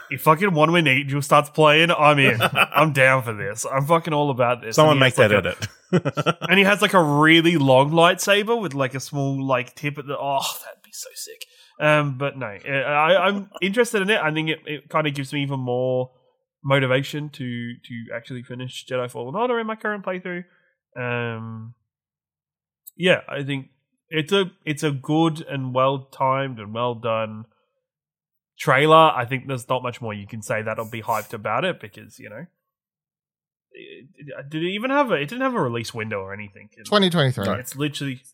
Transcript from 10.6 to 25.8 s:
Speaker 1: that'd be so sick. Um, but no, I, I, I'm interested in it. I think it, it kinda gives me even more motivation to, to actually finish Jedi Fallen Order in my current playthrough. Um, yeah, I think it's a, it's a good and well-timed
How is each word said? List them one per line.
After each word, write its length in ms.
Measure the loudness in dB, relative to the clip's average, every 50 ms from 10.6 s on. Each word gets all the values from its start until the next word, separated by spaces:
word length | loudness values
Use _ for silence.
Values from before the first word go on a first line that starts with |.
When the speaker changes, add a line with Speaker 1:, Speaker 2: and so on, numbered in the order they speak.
| -14
Speaker 1:
that'd 180 | -18 -20 -20 _
be 80 | _
so 160 | -18 -16 -16 -16 -16
sick. 300 | -16 -16 -16 -16 -18 -20 -20 _ _ _ _ _ -2
Um, 360 | 2 2 2 2 2 -2 -4
but 200 | -6 -6 -6 -6 -8
no, 80 | -10
I, 220 | -12 -12 -12 -8 -4
I, 560 | -4 -4 -2 0 0 2 4 4 4 4 2 0
I'm 220 | 0 -2 -6 -10 -8 -6
interested 400 | -4 -2 0 0 0 0 0 -2
in 80 | 0 0
it. 100 | 0 0
I 120 | 0 -2
think 160 | -2 -2 -2 -4
it, 80 | -4 -6 -8
it 220 | -10 -12 -12 -10 -4
kinda 200 | -2 -2 -2 -2
gives 220 | -4 -6 -8 -6
me 100 | -6 -4
even 160 | -4 -4 -4 -6
more 520 | -4 -4 -2 -2 -2 0 0 -2 -2 -4 _ _ _ _ _ _ _ _ _ _
motivation 680 | -2 0 2 2 2 2 2 0 0 -4 -8 -10 -10 -10
to, 440 | -10 -10 -10 -8 -8 -8 -10 -10 -12
to 200 | -16 -16 -14 -14 -14 -12 -12 -12
actually 280 | -12 -12 -12 -14 -14 -12
finish 400 | -14 -12 -12 -12 -12 -12 -14 -10
Jedi 240 | -6 -6 -6 -6 -6
Fallen 240 | -8 -10 -10 -8 -4
Order 240 | -4 -2 -2 -2 -4
in 80 | -4
my 80 | -6 -8
current 280 | -8 -6 -6 -6 -6 -6
playthrough. 400 | -8 -8 -8 -8 -8 -10 -10 -10 -14 _ _ _ _ _ _ _ _ _
Um, 800 | -8 -6 -4 -4 -4 -4 -6 -6 -8 -10 -10 -12 -12 -14 -16 -18 _ _ _ _ _ _ _ _ _ _ _ _ _ _ _ _ _ _ _ _ _ _ -20 -8
yeah, 260 | -2 2 2 2 2 0 -4
I 140 | -8 -6
think 260 | -6 -6 -6 -8 -8 -12 _ _ _ _ _ _ _ _
it's 200 | -4 -4 0 2
a, 200 | 2 0 0 0 -6 _ _
it's 160 | -8 -4 -2
a 80 | -2 -2
good 480 | -2 -4 -2 0 2 2 2 2 0 -2
and 340 | -8 -8 -8 -6 -6 -2 0
well-timed 840 | 2